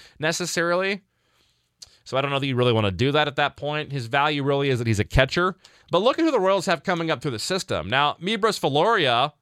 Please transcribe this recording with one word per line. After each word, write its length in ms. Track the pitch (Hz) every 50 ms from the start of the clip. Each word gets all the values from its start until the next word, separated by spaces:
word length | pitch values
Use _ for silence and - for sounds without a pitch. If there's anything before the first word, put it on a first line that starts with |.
| - - _ -
necessarily. 800 | 151 156 165 - 175 165 - 180 165 170 175 180 190 196 202 190 _ _ _ _ _ _ _ _ _ _ _ _ _ _ _ _ - - _ _ _
So 120 | - - 131
I 40 |
don't 100 | 139 139
know 80 | 143 135
that 80 | 135 139
you 80 | 131
really 180 | 120 123 123 117
wanna 180 | 110 110 101
do 200 | 92 85 120 139 139
that 140 | 151 151 147
at 100 | 143 -
that 180 | 143 139 - -
point. 340 | - 143 147 151 151 -
His 160 | 139 139 117 113
value 360 | 120 139 139 151 151 143 139
really 260 | 139 139 139 143 139
is 100 | 131 113
that 80 | 123 113
he's 120 | 110 98
a 60 | 104
catcher. 500 | - - - 131 135 - 180 175 185 190 _ _ - _ _ _ -
But 120 | - 175
look 180 | 196 247 302 -
at 60 | 330
who 60 | 320
the 80 | 285 233
Royals 260 | 185 185 196 196 160
have 180 | - 175 156 -
coming 260 | - 180 170 165 160
up 120 | 156 131
through 100 | - 151
the 80 | 123 104
system. 500 | - - 185 190 - - 113 90 76 90
Now, 280 | 117 135 143 147 - -
Mibras 380 | 165 190 226 220 202 220 180 -
Valoria 760 | - 160 135 147 165 214 233 208 160 131 120 117 131 147 - _